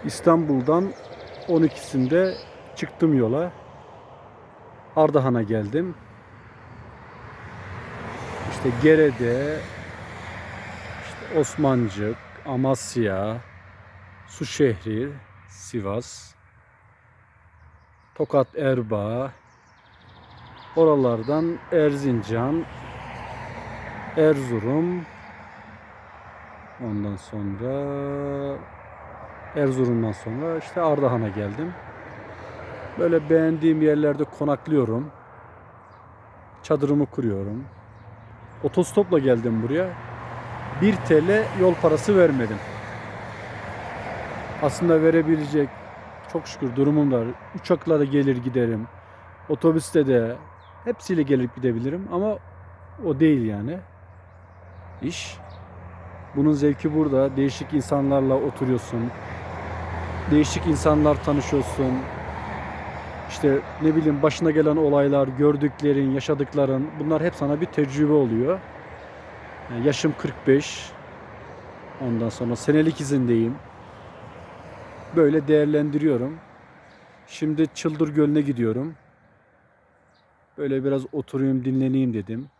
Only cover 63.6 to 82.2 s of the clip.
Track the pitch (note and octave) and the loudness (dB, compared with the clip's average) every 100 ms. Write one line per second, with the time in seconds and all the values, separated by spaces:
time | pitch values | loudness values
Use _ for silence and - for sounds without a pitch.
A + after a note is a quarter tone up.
63.6 | - - D#3 D#3+ D#3 C#3+ D3+ - E3+ D3+ | 0 0 2 4 2 4 2 4 2 4
64.6 | D3+ D3+ D3+ C#3+ C#3 C#3 C3+ B2+ D3 C#3+ | 4 4 4 4 4 4 2 4 4 4
65.6 | D3 - D3 C#3 C3+ C3+ - C#3+ C#3 D3 | 0 0 2 4 2 0 0 -2 0 2
66.6 | C3+ C3 D3+ D#3 D3 D#3 E3+ F3 C#3+ D3+ | 2 2 -2 -4 0 2 0 0 -2 0
67.6 | F3 - C#3+ C#3 D3+ D3+ B2+ A2+ C3 F#3 | 0 0 0 2 4 6 4 2 0 -2
68.6 | - - - - - - - - - - | -6 -18 -18 -18 -18 -18 -18 -18 -18 -16
69.6 | - A#2+ C3+ C#3 D#3+ - D3 - C#3 C3+ | -10 0 0 2 0 0 -6 -2 4 4
70.6 | - - - - - - - - - - | 4 -10 -12 -16 -18 -18 -18 -18 -18 -18
71.6 | - - - - B2+ A#2 A2+ - A#2+ A#2 | -18 -18 -18 -8 -4 -2 -2 -4 -4 -2
72.6 | - D3+ D#3+ - C#3 C#3 A#2+ A#2 A2+ D3 | 2 4 4 0 0 2 4 4 2 -2
73.6 | - - - - - - - - - - | -12 -20 -20 -20 -20 -18 -18 -18 -18 -18
74.6 | - - - - - D#3+ D3 D#3 C#3+ D3+ | -18 -18 -18 -18 -2 4 6 4 4 4
75.6 | D3 D3+ D3 D3 D#3 B2 C3 D#3+ - - | 6 2 2 2 2 2 0 -6 -16 -20
76.6 | - - - - - - - - D#3 D3+ | -20 -20 -20 -20 -20 -20 -20 -4 -2 2
77.6 | D#3+ - E3 D3+ D#3 D3 D3 D3+ C#3+ A#2+ | 0 0 -4 0 2 4 4 4 2 2
78.6 | A2+ A#2 D3+ D#3 _ _ _ _ _ _ | 0 0 -4 -10 _ _ _ _ _ _
79.6 | _ _ _ _ _ _ _ _ _ - | _ _ _ _ _ _ _ _ _ -6
80.6 | C#3+ C3+ C3+ C3+ C3 D3 - C3+ C3+ C3 | -2 0 0 -2 -2 -8 -4 0 2 2
81.6 | B2+ C3 C3 C3+ B2+ A2 | 0 0 2 2 0 -2